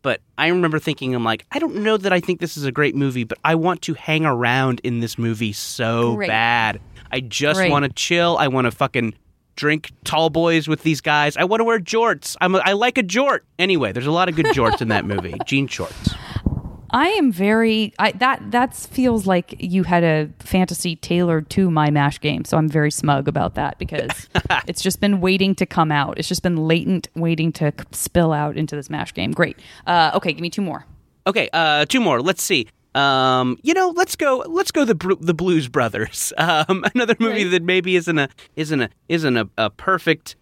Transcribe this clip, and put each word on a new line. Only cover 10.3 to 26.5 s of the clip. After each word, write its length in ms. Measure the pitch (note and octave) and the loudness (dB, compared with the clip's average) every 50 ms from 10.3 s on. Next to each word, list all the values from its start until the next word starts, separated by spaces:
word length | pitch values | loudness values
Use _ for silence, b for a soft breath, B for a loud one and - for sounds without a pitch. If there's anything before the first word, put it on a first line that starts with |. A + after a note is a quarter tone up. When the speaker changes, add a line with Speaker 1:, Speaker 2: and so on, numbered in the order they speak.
Speaker 1:
boys 380 | D3 D#3+ E3 E3+ E3 E3 D3 D#3 | 2 2 2 2 2 2 0 0
with 160 | D#3 D3 - | -4 -2 0
these 160 | D#3+ D#3 C3+ | -2 -2 0
guys. 360 | - D#3 D3 D3 D3 D3 D3 | 0 0 2 2 2 0 0
I 60 | - E3 | 0 0
wanna 200 | F3+ G#3 A3+ A#3 | 0 2 2 2
wear 160 | A3+ A3+ A3 | 2 0 0
jorts. 560 | F3 - - A3+ A3+ A#3 F#3+ C#3+ - - - - | -2 -2 0 0 2 2 0 -2 -4 -12 -4 0
I'm 140 | - F3+ F#3 | 0 2 2
a, 40 | F#3+ - | 2 2
I 80 | F#3 G3+ | 2 2
like 220 | G3+ A#3 B3 B3 - | 2 2 2 2 0
a 40 | |
jort." 420 | A3+ F3+ F3+ A#3 C#4 C#4+ B3 D#3+ _ _ _ - | -2 0 0 0 2 2 0 -2 _ _ _ -2
Anyway, 320 | F3 G3 F#3 D#3+ B2+ G#2 | 0 2 2 2 2 0
there's 140 | F#2+ B2 B2 | -2 -2 -2
a 60 | C#3+ | 0
lot 160 | D#3+ E3+ F#3 F3+ | 2 2 2 0
of 80 | E3 | 2
good 100 | D#3 D#3 | 0 2
jorts 340 | D3 C#3 C3+ A#2+ A2+ A2 - | 2 2 2 2 2 2 0
in 80 | B2 A2+ | 0 0
that 160 | G#2+ G2+ - | 0 0 0
movie. 300 | G2 G2+ F#2+ F2+ F2 D#2+ - | 0 -4 -4 -4 -6 -8 -8
Speaker 2:
<laughs> 40 | - | -6
Speaker 1:
Jean 220 | - C3+ C3+ C#3 | -2 0 0 0
shorts. 480 | B2+ - - F#2 E2 - - - - B B B B B B B - - - - - - - - - | -2 -4 -8 -8 -8 -10 -6 -6 -6 B B B B B B B -4 -4 -4 -8 -12 -16 -16 -10 -2
Speaker 2:
I 200 | - B3 D4 F4 | 0 2 2 2
am 240 | G#4+ G#4 D#4 C4 | 2 2 2 2
very, 600 | G3 E3+ G3 G3+ G#3+ A3+ A3+ A3+ A3 A3 G#3+ G#3 _ - | 2 2 2 2 4 4 4 2 2 2 0 -2 _ -2
I, 140 | G3 A3 | -2 -2
that, 400 | - F#3+ B3 C4 C4+ - - G3+ | 0 0 0 0 0 -2 -4 -2
that 220 | G#3+ A#3+ B3+ B3+ - | 0 0 0 0 -2
feels 520 | - - - - - B3+ B3+ A#3 A3 F#3+ | -10 -14 -8 -2 0 2 2 2 2 2
like 300 | F#3+ F#3 F3 F3 - - - | 2 2 2 0 -2 -12 -10
you 240 | - F3+ F3 F#3+ | -6 -2 0 0
had 220 | F3+ D#3+ F3+ E3+ E3+ | 2 4 2 4 4
a 260 | E3 D#3 D#3 D3+ D3+ - - | 4 2 2 0 -4 -8 -16
fantasy 560 | - - - F#3 F#3 - F3 - - F3+ E3 | -8 0 2 2 2 2 -2 -6 -4 -6 -6
tailored 540 | - - - F3 F3 F3+ F3 E3 D#3 D3+ - | -6 -4 -2 0 2 2 2 2 0 -2 -2
to 180 | - - F#3+ F3+ | 0 2 2 2
my 220 | E3 D#3 D3+ D3 | 4 2 2 4
mash 300 | D3 D3 C#3+ C#3+ - - | 4 2 2 2 0 -2
game, 240 | - D3+ D3 - D#3 | -4 -2 -2 -2 -4
so 120 | - - | 0 0
I'm 120 | D#3+ D#3+ D#3 | 2 2 2
very 240 | C#3+ D#3 D3 D3 | 2 2 0 0
smug 340 | - - - D3+ C#3+ C3+ C#3 | -2 0 0 2 2 2 0
about 300 | D3 C#3+ D3 F#2 F#2 - | -2 -2 0 -2 -2 -2
that 200 | - D3 C#3+ - - | -4 -6 -6 -6 -8
because 500 | F3+ - - D3 - - - - - _ _ F3 - | -10 -8 -6 -6 -4 -4 -6 -10 -10 _ _ -2 0
Speaker 1:
<laughs> 200 | - E3 D3+ - - | 0 -2 -2 -2 -4
Speaker 2:
it's 120 | E3+ - | -8 -2
just 200 | - F#3+ F#3 - | -2 -2 0 2
been 200 | - G3+ G3+ F#3+ | 2 2 2 2
waiting 340 | F3 F#3 F#3+ F#3+ F#3+ F#3+ F#3+ | 2 2 2 2 2 2 2
to 100 | - F#3 | 0 -2
come 240 | - - - D#3+ D#3 | -2 2 0 2 2
out. 260 | D3+ D3 C#3 - - | 2 0 0 -2 -4
It's 120 | - D#3 - | -6 -4 -4
just 160 | F3+ E3 - | -4 -2 0
been 120 | F3+ | 0